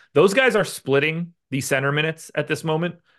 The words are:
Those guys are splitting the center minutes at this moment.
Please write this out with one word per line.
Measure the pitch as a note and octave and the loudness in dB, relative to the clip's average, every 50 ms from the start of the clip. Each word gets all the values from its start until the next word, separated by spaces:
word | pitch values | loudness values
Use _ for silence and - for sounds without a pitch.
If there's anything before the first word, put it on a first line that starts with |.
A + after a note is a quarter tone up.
| _ _ - | _ _ 2
Those | C#3 E3+ G3 G3+ | 4 4 4 4
guys | C4 C4 B3 G#3 | 4 2 4 2
are | G#3 F3+ | 2 0
splitting | - - - - C3+ C3+ C#3 C#3+ D#3 D#3+ E3+ F3 E3+ - _ _ - | -2 -6 -8 -4 0 0 2 2 0 -2 -4 -6 -10 -12 _ _ -8
the | C3 C#3 | -6 -6
center | C3 - C#3+ C3 C3+ C#3 | -2 -2 -2 0 0 0
minutes | C#3+ D3+ D#3 D#3+ D#3 D#3+ - - - | 0 0 -2 -2 -4 -8 -12 -10 -6
at | D3+ C#3+ | -6 -4
this | C#3+ D3+ - - | -4 -4 -6 -4
moment. | D#3+ D#3 D#3+ F3 E3+ E3+ - _ _ _ | -4 -2 -2 -4 -6 -8 -12 _ _ _